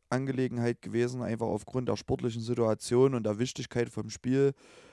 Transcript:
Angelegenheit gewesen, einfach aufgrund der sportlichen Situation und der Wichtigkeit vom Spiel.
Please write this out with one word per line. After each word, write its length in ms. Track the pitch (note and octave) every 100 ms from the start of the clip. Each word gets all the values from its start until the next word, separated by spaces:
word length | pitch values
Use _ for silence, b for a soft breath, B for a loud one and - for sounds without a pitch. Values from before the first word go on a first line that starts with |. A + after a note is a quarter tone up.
| _
Angelegenheit 720 | B2+ C3+ B2+ B2+ A#2+ A#2 A#2+
gewesen, 400 | - A2 A#2+ B2+
einfach 240 | G#2+ A2+ A2+
aufgrund 420 | G#2 - C3 A#2+
der 80 | G#2
sportlichen 460 | - C3 B2 A#2
Situation 720 | A2+ A#2+ A2+ G#2+ - B2 C3+
und 80 | B2+
der 160 | G#2+ G#2
Wichtigkeit 500 | B2+ - B2+ B2 A#2
vom 220 | A2 A2
Spiel. 420 | - - C3 C#3 C3+ b b b